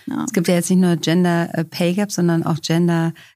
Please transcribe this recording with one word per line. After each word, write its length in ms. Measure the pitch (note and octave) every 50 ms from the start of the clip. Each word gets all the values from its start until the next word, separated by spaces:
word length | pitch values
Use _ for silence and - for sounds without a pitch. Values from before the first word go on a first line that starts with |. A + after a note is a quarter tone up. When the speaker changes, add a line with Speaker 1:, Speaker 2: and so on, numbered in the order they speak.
| -
Speaker 1:
ja. 180 | - - - -
Speaker 2:
Es 80 | -
gibt 160 | - G3 E3+ -
ja 60 | F3+
jetzt 140 | F3 E3+ -
nicht 100 | F#3+ F#3
nur 160 | F#3 F3+ E3+
Gender, 540 | D#3+ - - D#3+ F3+ F3+ F3 E3+ E3+ E3+ - -
äh, 120 | - E3
Pay 280 | D#3+ - - F3+ F3 F3+
Gap, 180 | G3 G#3 G3+ -
sondern 300 | - F3 E3+ E3+ E3 D#3+
auch 140 | - D#3+ D3
Gender, 520 | - - E3 E3 F3 E3+ E3+ E3 E3 E3 E3 - - - _